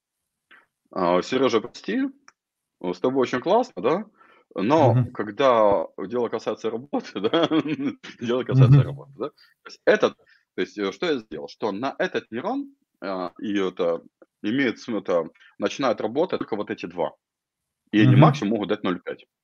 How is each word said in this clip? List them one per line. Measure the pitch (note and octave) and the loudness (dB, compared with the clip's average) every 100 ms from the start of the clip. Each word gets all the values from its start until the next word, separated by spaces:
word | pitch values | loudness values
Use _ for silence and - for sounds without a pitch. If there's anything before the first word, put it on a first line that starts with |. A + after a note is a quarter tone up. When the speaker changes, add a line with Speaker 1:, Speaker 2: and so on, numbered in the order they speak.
| _ _ _ _ _ _ _ _ _ | _ _ _ _ _ _ _ _ _
Speaker 1:
А, | - F2 F2+ | -2 0 2
Серёжа, | - C3 C3 A2 | 0 0 2 0
прости, | A#2+ - - A3+ C4+ - _ _ _ _ _ _ | -2 -10 -6 -4 -4 -8 _ _ _ _ _ _
с | F2+ F2 | -8 -4
тобой | B2+ C3+ | -2 0
очень | B2 B2+ | 0 -2
классно, | D#3+ F3+ - - | 0 2 0 -4
да? | A2 E3+ A3 _ _ _ _ F#2+ | -2 -2 -4 _ _ _ _ -4
Но | G2+ D#3+ C3+ | 2 4 6
Speaker 2:
Мгм. | A#2 A#2 | 4 0
Speaker 1:
когда | - G#2+ G#2 C3+ A#2 G#2 G2 - - F#2+ | -4 -8 0 4 4 4 2 -2 -8 -6
дело | A#2+ A2+ | -4 -4
касается | A2+ - G#2+ A2 | -4 -6 -6 -6
работы, | A2+ C#3 C4 - G#2+ | -8 -6 -8 -8 -4
<laughs> | |
да, | G2+ E3 E3 D#3 D3+ C3+ C#3 - - - | -2 0 2 0 -2 -4 -6 -8 -12 -10
дело | A#2+ B2+ | -4 -2
касается | A#2 B2+ B2+ C#3 | 2 6 8 8
Speaker 2:
Мгм. | |
Speaker 1:
работы, | G2 - - - | 4 -2 -16 -12
да? | C3 | -12
То | - _ _ - | -12 _ _ -20
есть | - - | -4 0
этот, | G3+ G#2+ - _ _ _ - | 2 0 -2 _ _ _ -8
то | |
есть, | F#2 G2+ | -8 -4
э, | G2 | -6
что | - F3+ | -4 -4
я | C#3 | -4
сделал? | A2 D2+ D2 | -6 -14 -14
Что | - A2+ | -8 -6
на | G2+ C3+ - | -4 -6 -4
этот | F3+ A#2 - | -4 -6 -8
нейрон, | A2+ E3+ C4+ C#4 _ _ _ | -8 -6 -6 -8 _ _ _
а, | G2 F#2 F2+ - | -8 -6 -8 -8
и | A2+ G2+ | -4 -2
это | F#2+ F#2 F2 E2 - _ - _ | -2 -2 -2 -2 -6 _ -20 _
имеет | G#2 C3 B2+ - | -4 -2 -2 -4
см-, | - G#2 | -6 -6
это, | F#2+ F2 D#2 - _ - | -2 -2 -2 -10 _ -6
начинают | G2+ - C3+ G#2+ | -6 -2 -2 -2
работать | G#2+ B2+ F3 G#2+ | -4 -2 -2 -4
только | - G#2 | -6 -6
вот | G#2 | -6
эти | G#2+ F#2 | -8 -8
два. | F2 D#2 - _ _ _ _ _ _ _ | -6 -6 -8 _ _ _ _ _ _ _
И | G#2 | 4
они | B2+ B2 | 6 8
Speaker 2:
Мгм. | |
Speaker 1:
максимум | D#3 C#3 G2+ | 6 4 -2
могут | A2 F#2 | -4 -4
дать | G#2 | -4
ноль | G2 F2+ | -4 -6
пять. | - B1+ _ _ | -8 -14 _ _